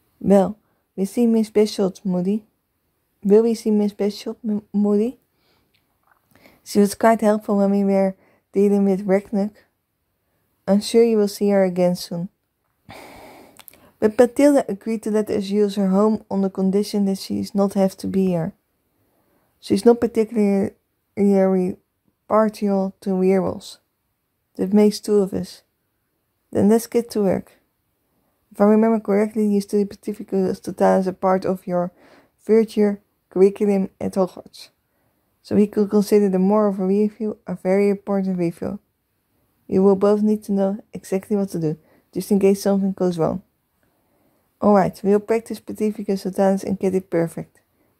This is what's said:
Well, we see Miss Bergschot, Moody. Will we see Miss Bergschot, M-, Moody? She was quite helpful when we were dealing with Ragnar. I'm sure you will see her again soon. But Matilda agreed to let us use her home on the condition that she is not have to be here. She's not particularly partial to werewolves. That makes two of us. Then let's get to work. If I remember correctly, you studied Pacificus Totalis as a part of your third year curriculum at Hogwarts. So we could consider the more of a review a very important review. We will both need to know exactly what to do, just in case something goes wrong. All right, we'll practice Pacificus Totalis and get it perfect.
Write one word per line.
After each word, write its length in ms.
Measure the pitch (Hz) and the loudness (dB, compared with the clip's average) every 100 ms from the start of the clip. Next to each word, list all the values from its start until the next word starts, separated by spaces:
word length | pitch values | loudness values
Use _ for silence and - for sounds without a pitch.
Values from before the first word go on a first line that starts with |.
| _ - | _ -6
Well, 360 | - 196 185 - _ _ _ | 2 2 2 -4 _ _ _
we 80 | - | -8
see 240 | 196 240 233 | -6 -2 0
Miss 220 | 226 214 | 0 0
Bergschot, 560 | 208 214 - 190 - | 0 0 -2 -4 -4
Moody. 400 | 196 180 180 214 - _ _ _ _ _ _ _ | -4 -2 -2 -4 -8 _ _ _ _ _ _ _
Will 200 | 196 208 | 4 4
we 120 | 233 | 4
see 160 | 220 220 | 0 0
Miss 220 | 208 208 | 0 0
Bergschot, 440 | 208 202 208 - 226 220 | -2 -6 -6 -12 -10 -6
M-, 160 | 208 - | -6 -4
Moody? 460 | 202 208 208 233 262 _ _ _ _ _ _ _ _ _ _ _ _ _ _ | -2 0 0 -2 -6 _ _ _ _ _ _ _ _ _ _ _ _ _ _
She 160 | - 208 | -4 2
was 160 | 202 | 2
quite 240 | - 226 226 | 2 2 4
helpful 380 | 214 214 220 202 | 2 0 0 0
when 140 | 196 | 0
we 120 | 202 | 0
were 320 | 196 196 190 190 _ _ _ | 0 0 0 -4 _ _ _
dealing 320 | 196 202 202 | 0 2 2
with 200 | 196 190 | 2 0
Ragnar. 460 | 208 190 - 202 208 - _ _ _ _ _ _ _ _ _ _ | 0 -2 -2 -4 -4 -8 _ _ _ _ _ _ _ _ _ _
I'm 160 | - 208 | -2 0
sure 220 | - 233 | 2 2
you 140 | 233 214 | 4 2
will 100 | 202 | 0
see 220 | - 202 | -2 0
her 140 | 196 | 2
again 320 | 185 180 180 | 2 0 0
soon. 340 | 180 - 170 180 _ _ _ _ _ - - - - - - - - - - _ - | -2 -6 -10 -10 _ _ _ _ _ -20 -20 -20 -20 -20 -20 -20 -20 -20 -20 _ -4
But 180 | 220 214 | 0 2
Matilda 480 | 240 240 294 277 - | 2 4 4 4 0
agreed 340 | 196 226 226 | -6 -6 -6
to 80 | 220 | -2
let 180 | 214 214 | -2 -2
us 160 | - | -4
use 300 | 190 202 208 | -2 0 0
her 140 | 202 190 | 0 0
home 340 | 190 214 208 - | 2 2 0 -4
on 100 | 196 | -4
the 80 | 190 | -4
condition 560 | 190 190 196 208 208 | -2 0 0 -2 -2
that 140 | 196 190 | -2 -4
she 200 | - 202 | -6 -8
is 140 | 190 | -4
not 200 | 202 196 | -2 0
have 240 | 196 190 - | 0 -2 -2
to 100 | 190 | -4
be 200 | 190 185 | -2 0
here. 260 | 170 180 - _ _ _ _ _ _ _ _ _ _ | -2 -4 -10 _ _ _ _ _ _ _ _ _ _
She's 260 | - 202 | -4 2
not 140 | 233 233 | 4 2
particularly 720 | 226 226 214 233 202 196 208 - _ _ _ - 202 196 190 185 180 - _ _ _ _ - | 0 -2 -2 0 0 0 -2 -8 _ _ _ -2 2 4 2 0 -2 -8 _ _ _ _ -2
partial 680 | 214 214 214 202 196 196 - | 0 0 -2 -2 -2 -4 -6
to 140 | 196 | -4
werewolves. 640 | 185 185 190 175 196 - - _ _ _ _ _ _ _ | 0 2 2 0 -6 -14 -20 _ _ _ _ _ _ _
That 180 | - 190 | -8 0
makes 260 | 208 214 208 | 4 4 2
two 180 | - 208 | 0 0
of 160 | 190 | 0
us. 300 | 190 180 - _ _ _ _ _ _ _ _ _ | -4 -10 -16 _ _ _ _ _ _ _ _ _
Then 180 | 226 196 | 0 2
let's 180 | 226 - | 2 0
get 220 | 233 233 | -4 -2
to 100 | 214 | -2
work. 320 | 190 190 - _ _ _ _ _ _ _ _ _ _ | 0 -2 -6 _ _ _ _ _ _ _ _ _ _
If 100 | - | 0
I 40 | |
remember 340 | 208 214 226 226 | 2 4 2 0
correctly, 480 | 214 202 214 214 214 | -2 -2 -2 -2 -2
you 140 | 202 | -2
studied 280 | 202 208 202 | -2 -4 -4
Pacificus 720 | - - 208 202 196 185 196 | -8 -12 -12 -6 -4 -2 -4
Totalis 400 | - 190 190 190 | -8 0 2 2
as 80 | 185 | 0
a 60 | |
part 320 | 180 190 190 | -2 0 0
of 220 | 190 185 - | -2 -6 -4
your 240 | 175 180 - _ _ _ _ | -4 -4 -10 _ _ _ _
third 320 | - 220 220 | 0 0 2
year 260 | 214 208 202 _ _ _ | 0 -2 -2 _ _ _
curriculum 600 | 180 196 196 208 196 190 - | 2 2 2 0 0 -2 -6
at 120 | 190 | -6
Hogwarts. 560 | 196 180 - - - - _ _ _ _ _ _ _ | -2 -4 -6 -20 -20 -20 _ _ _ _ _ _ _
So 120 | - | -2
we 120 | 202 208 | 0 0
could 220 | 214 196 | 0 0
consider 380 | 208 202 208 202 | 0 2 2 2
the 120 | 185 | 2
more 280 | 190 214 208 | 2 2 0
of 120 | 196 | 0
a 60 | |
review 520 | 185 202 214 - 214 - | -2 0 0 -4 -10 -10
a 100 | - | -10
very 340 | 180 185 196 202 | -6 -2 0 0
important 480 | 196 - 196 190 180 | -2 -4 -4 -4 -2
review. 400 | 170 165 - 196 _ _ _ _ _ _ _ _ - | -4 -6 -10 -10 _ _ _ _ _ _ _ _ -4
We 120 | 190 | 2
will 160 | 196 | 4
both 260 | 190 202 208 | 4 2 2
need 220 | 214 214 | 0 -2
to 80 | 214 | -2
know 260 | 196 196 214 - | -2 -2 -4 -12
exactly 440 | 185 - 190 - | -18 -6 -6 -2
what 140 | 208 196 | -4 -4
to 100 | 175 | -4
do, 180 | 156 160 _ _ _ | -4 -6 _ _ _
just 180 | - - | -8 -2
in 80 | 202 | 2
case 220 | 196 202 | 2 2
something 320 | 196 196 190 | 0 0 -2
goes 240 | 190 180 170 | -2 -4 -2
wrong. 260 | 156 185 - _ _ _ _ _ _ _ _ _ _ - | -4 -4 -10 _ _ _ _ _ _ _ _ _ _ -2
All 140 | 208 | 2
right, 260 | 202 165 - | 2 2 -2
we'll 160 | 196 208 | 0 0
practice 400 | 208 226 - 214 | 0 -4 -6 -14
Pacificus 640 | - 202 214 214 202 196 | -12 -6 -4 -4 -6 -6
Totalis 400 | 185 185 196 196 | -4 0 0 0
and 160 | 202 190 | -4 -4
get 160 | 190 | -2
it 160 | 185 - | -4 -2
perfect. 500 | 170 165 - 160 _ _ _ _ | -4 -4 -6 -16 _ _ _ _